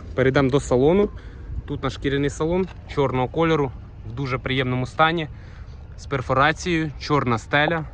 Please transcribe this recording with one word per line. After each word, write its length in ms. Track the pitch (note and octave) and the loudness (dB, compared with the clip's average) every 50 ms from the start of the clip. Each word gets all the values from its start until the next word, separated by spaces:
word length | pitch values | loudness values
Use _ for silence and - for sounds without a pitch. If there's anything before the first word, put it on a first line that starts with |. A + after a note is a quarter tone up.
| - - - | -12 -6 -2
Перейдемо 360 | - B2+ C3 C3 D3 C#3 C3 | 2 2 4 4 4 4 4
до 100 | B2 C#3+ | 4 2
салону. 480 | - - C#3 B2 C3 D3 F3 G3+ G3+ G#3 - - - - - - - - - - - | 2 2 4 4 6 6 6 4 4 2 0 -6 -14 -14 -14 -14 -12 -8 -8 -8 -6
Тут 160 | - D3+ C#3 - | -6 -8 -4 -4
наш 100 | C3+ - | -6 -6
шкіряний 380 | - - C#3 C3+ C#3 C#3+ C#3+ | -4 -2 -2 0 0 0 -2
салон 360 | - - D#3 D#3+ E3+ F#3 F#3+ F3+ - - - - - | -2 -2 -2 0 0 0 0 -2 -4 -12 -14 -6 0
чорного 340 | - C#3 C3 B2 B2+ B2+ A#2+ | 0 0 2 2 0 0 0
кольору, 420 | - D#3 E3 E3 D#3+ D#3 D3 C3 A2 - - - - - - G#2+ | 0 0 2 4 4 2 2 0 -2 -8 -14 -16 -16 -14 -12 -10
в 20 | A2+ | -6
дуже 260 | A#2+ C#3+ C3 B2+ B2+ | -6 -4 -2 -4 -4
приємному 480 | - C3+ C3 C3 C3+ B2+ B2+ B2+ B2+ | -2 -2 0 0 0 0 0 0 -2
стані. 420 | B2 - - D#3+ D#3+ E3 F3 D#3 C#3+ - - - - - - - - - - - - - | -2 2 4 4 4 4 2 -2 -4 -8 -12 -14 -14 -14 -14 -14 -14 -14 -14 -14 -14 -14
З 100 | - - | -14 -8
перфорацією, 840 | - - C3+ B2 - C3 C3 C#3 D3+ D#3 - - F#3+ E3+ D#3+ D#3+ D#3 C3 - | -4 -4 -4 -2 0 2 4 4 4 4 0 -2 0 0 0 0 -2 -4 -8
чорна 380 | - - D3 C#3+ B2+ A#2+ A#2+ A2+ | -2 2 2 2 4 2 2 0
стеля. 460 | - - - C#3+ D3+ D#3 E3 E3 D3+ - | 0 0 2 2 4 2 2 -2 -4 -6